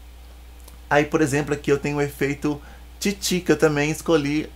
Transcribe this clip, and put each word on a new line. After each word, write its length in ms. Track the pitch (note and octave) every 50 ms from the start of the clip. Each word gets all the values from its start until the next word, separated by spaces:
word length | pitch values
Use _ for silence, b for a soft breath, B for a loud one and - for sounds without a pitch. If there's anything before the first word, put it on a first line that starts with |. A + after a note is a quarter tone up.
| - - - - - - - - - - - - - - - - - -
Aí, 160 | C#3+ D3 D3
por 160 | D3 - D#3
exemplo, 320 | D#3 C3 C3+ D3 D3 C3+ D3
aqui 180 | C#3+ - -
eu 80 | C#3+ C#3
tenho 200 | - C#3+ D3 D3
o 20 |
efeito 640 | C#3+ C#3+ C#3+ - C#3+ C#3 C#3+ - - D3 D3 C#3+ B B B B B B B -
Titi, 420 | - G3+ G3 - - - F#3 F3
que 120 | F3 - D3+
eu 60 | D3
também 320 | D#3+ D#3+ D3 C#3+ D3 D#3
escolhi 580 | D#3 - - - E3 D#3 C#3 C#3+ D3 D#3 - - -